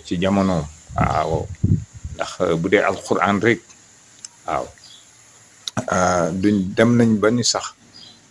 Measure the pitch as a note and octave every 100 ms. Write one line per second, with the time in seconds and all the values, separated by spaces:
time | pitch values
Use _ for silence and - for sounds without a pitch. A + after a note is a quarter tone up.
0 | - F#2 F#2+ G2 F#2+ F2 D2 - - -
1 | C#2+ D2+ D#2+ D#2+ - E2+ - - - -
2 | - - - - F#2 E2+ F2+ G2+ F#2+ F#2+
3 | - B2 F2+ G2+ G#2+ G#2 - - - -
4 | - - - _ - D2 B1 - - -
5 | - _ - - - - - - - F#2+
6 | F2+ F2+ E2 F#2+ G2+ G#2 F#2 A2 A#2 A#2+
7 | A#2 G#2+ G#2+ A#2+ A2+ G2 - - - -
8 | - - _